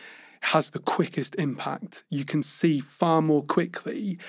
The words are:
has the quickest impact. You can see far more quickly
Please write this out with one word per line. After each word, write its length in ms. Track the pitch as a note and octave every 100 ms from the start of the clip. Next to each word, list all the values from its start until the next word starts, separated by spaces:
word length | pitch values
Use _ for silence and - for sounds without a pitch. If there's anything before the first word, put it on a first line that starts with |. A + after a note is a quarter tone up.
| - - - - -
has 240 | D#3+ -
the 80 | C#3
quickest 560 | - - E3 - C3 -
impact. 680 | C#3+ B2 C#3 C#3+ - - -
You 160 | C#3+ C#3
can 180 | D#3
see 380 | - - F3 C#3+
far 400 | - - E3+ D#3+
more 200 | D#3+ D3
quickly 760 | D3 - F3 - - - G#3 F3